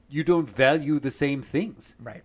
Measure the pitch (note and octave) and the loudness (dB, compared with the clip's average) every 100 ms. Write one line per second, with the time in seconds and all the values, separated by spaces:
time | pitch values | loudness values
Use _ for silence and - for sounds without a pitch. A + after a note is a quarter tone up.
0 | _ D3 E3+ E3+ C3+ G2+ C3+ D#3+ C#3+ D3 | _ -4 2 2 0 4 4 4 0 -2
1 | C3+ - C#3+ C#3 - C#3+ G#3+ - - - | -2 -2 -2 -2 -4 -4 -4 -10 -20 -18
2 | A2+ G#2+ | -18 -16